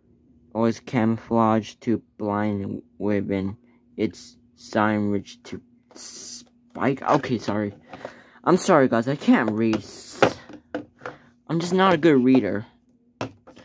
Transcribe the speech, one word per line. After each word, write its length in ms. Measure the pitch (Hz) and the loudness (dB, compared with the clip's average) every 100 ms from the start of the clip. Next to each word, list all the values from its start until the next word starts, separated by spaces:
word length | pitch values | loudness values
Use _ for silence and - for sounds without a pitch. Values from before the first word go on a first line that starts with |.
| _ _ _ _ _ 110 | _ _ _ _ _ -2
always 240 | 117 110 | -2 -2
camouflaged 1000 | - 127 113 113 - 113 110 110 101 - | -4 0 0 -2 -2 2 2 2 -2 -10
to 200 | 123 107 _ - | -4 -4 _ -8
blind 640 | 107 104 107 101 98 101 - - | -4 -2 -2 -4 -6 -10 -12 -8
women. 600 | 101 101 98 98 98 104 _ _ _ - | -2 -2 -2 -4 -4 -8 _ _ _ -6
It's 400 | 107 - - - _ _ | -6 -6 -20 -20 _ _
sign 540 | - 113 107 107 104 | -6 0 0 0 -2
rich 340 | 101 - - | -4 -6 -20
to 180 | - - _ _ _ | -16 -16 _ _ _
spike. 1080 | - - - - - - _ _ - 110 131 | -20 -18 -16 -16 -18 -20 _ _ -6 -4 -2
Okay, 360 | - 143 139 113 | 2 0 2 -4
sorry. 360 | - 104 104 - - - - - - - - | -2 -4 -4 -8 -20 -18 -18 -20 -20 -6 0
I'm 100 | 185 | 0
sorry, 320 | - 160 131 | 4 4 6
guys. 220 | 117 120 | 2 -2
I 80 | 147 | -2
can't 340 | - 233 110 | 2 2 2
read. 320 | 107 113 107 - - - - - - - - _ - - _ - - _ _ - | 0 0 0 -4 -14 -12 0 0 0 -18 -20 _ -14 -14 _ -18 -18 _ _ -4
I'm 100 | 165 | -4
just 140 | 175 | 0
not 200 | 185 190 | 2 4
a 40 | 165 | 6
good 260 | 160 135 | 6 6
reader. 420 | 123 131 101 101 - _ _ _ _ - - - - - | 6 4 4 -4 -8 _ _ _ _ -12 -12 -12 -20 -20